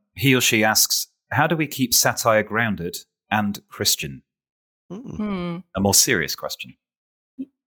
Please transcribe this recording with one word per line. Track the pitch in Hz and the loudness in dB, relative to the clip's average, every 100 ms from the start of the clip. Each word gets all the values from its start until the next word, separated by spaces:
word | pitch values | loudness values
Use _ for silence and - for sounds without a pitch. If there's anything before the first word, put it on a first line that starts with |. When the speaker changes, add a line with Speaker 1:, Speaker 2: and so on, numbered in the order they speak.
| _ | _
Speaker 1:
he | - 135 127 | -2 2 4
or | |
she | - 113 107 | 4 2 4
asks, | 107 - - - _ - | 4 2 0 -4 _ -6
"How | 107 156 | 0 0
do | 160 | 0
we | 151 | -2
keep | - 127 | -2 0
satire | - 131 117 120 110 | 2 2 2 2 2
grounded | 104 107 117 90 85 - - _ - | 2 -2 -2 -2 -6 -10 -16 _ -4
and | 104 104 101 _ | -2 -2 -4 _
Christian?" | - 101 - 76 65 _ _ _ _ _ _ - | -4 -2 -2 -4 -10 _ _ _ _ _ _ -18
Speaker 2:
Hmm. | 185 269 - | -16 -12 -8
Speaker 3:
Hmm. | 208 190 175 170 - | -6 -4 -6 -8 -8
Speaker 1:
A | 95 | 0
more | 101 | 2
serious | 95 - 104 71 - | 4 4 2 -2 -6
question. | 69 - 64 - _ _ _ _ _ - 269 _ | -10 -12 -14 -18 _ _ _ _ _ -16 -16 _